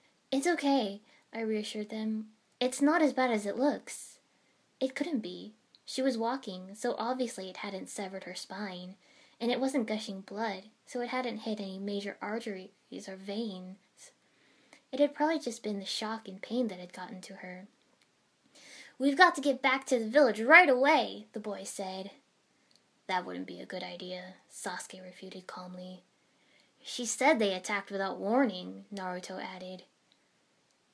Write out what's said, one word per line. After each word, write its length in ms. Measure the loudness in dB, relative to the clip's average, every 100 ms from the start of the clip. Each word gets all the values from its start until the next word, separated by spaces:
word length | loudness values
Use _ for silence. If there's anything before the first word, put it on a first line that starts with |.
| _ _ -2
"It's 160 | 2 2
okay," 540 | 4 4 4 2 -4 _ _ _
I 80 | -4
reassured 480 | 0 0 -2 -6 -6
them. 440 | -4 -2 -4 -6 _ _ -2
"It's 220 | 0 4
not 200 | 4 6
as 100 | 6
bad 200 | 4 2
as 120 | 2
it 140 | 0 0
looks." 600 | 2 0 -6 -12 -14 -18 _ _ _ _ _ -2
It 160 | -2
couldn't 260 | 0 -2 -2
be. 340 | -4 -8 -12 -18 _ _
She 180 | -8 0
was 140 | 2 2
walking, 600 | 0 -2 -6 -10 -12 -4
so 180 | -2 0
obviously 540 | -2 -2 -4 -6 -10
it 80 | -8
hadn't 300 | -8 -8 -8
severed 360 | -8 -8 -8
her 100 | -10
spine, 640 | -12 -10 -8 -6 -8 -12 -16 _ -20 -20 -4
and 100 | 0
it 100 | 2
wasn't 260 | 2 0 0
gushing 340 | -2 -6 -10
blood, 440 | -10 -4 -4 -4 -10 _
so 160 | -10 -6
it 80 | -4
hadn't 300 | -2 -2 -4
hit 220 | -4 -4
any 180 | -4 -6
major 400 | -4 -4 -4 -6
arteries 880 | -6 -4 -6 -8 -12 _ -14 -12 -12
or 80 | -12
veins. 640 | -6 -4 -4 -6 -12 -16 _ -20 -20 _ _ _ _ _ _ -20 _
It 80 | 2
had 140 | 2
probably 240 | 4 2 2
just 240 | -2 -6
been 160 | -6 -6
the 80 | -4
shock 420 | -6 -4 -6 -10
and 140 | -14
pain 260 | -4 0 0
that 120 | -2
had 120 | -12
gotten 300 | -12 -12 -12
to 140 | -14 -14
her. 320 | -14 -14 -18 _ _ _ _ _ _ _ _ -20 -20 -20 -16 0
"We've 180 | 4 8
got 200 | 8 8
to 40 |
get 220 | 2 2
back 240 | 2 2 2
to 120 | 0
the 80 | 4
village 320 | 6 6 6
right 280 | 10 10 10
away," 600 | 6 6 6 4 -4 -12
the 60 | -10
boy 220 | -8 -8
said. 480 | -8 -8 -8 -8 -10 -14 _ _ _ _ _ _ _ _ -4
"That 180 | -2
wouldn't 220 | -2 -8 -8
be 140 | -10
a 60 | -10
good 180 | -8
idea," 500 | -8 -10 -10 -10 -12 -18 _
Sasuke 500 | -10 -8 -8 -10 -14
refuted 460 | -16 -16 -14 -14 -12
calmly. 560 | -12 -12 -12 -12 -14 _ _ _ _ _ _ _ _
"She 240 | -10 -6 -4
said 320 | 2 4 6
they 160 | 4
attacked 380 | 0 -2 -4 -4
without 260 | -4 -4 -2
warning," 680 | 2 4 4 2 -8 -12 -12
Naruto 480 | -8 -6 -6 -8 -8
added. 440 | -10 -10 -12 -14 -16 _ _ _ _ _ _ _ _ _ _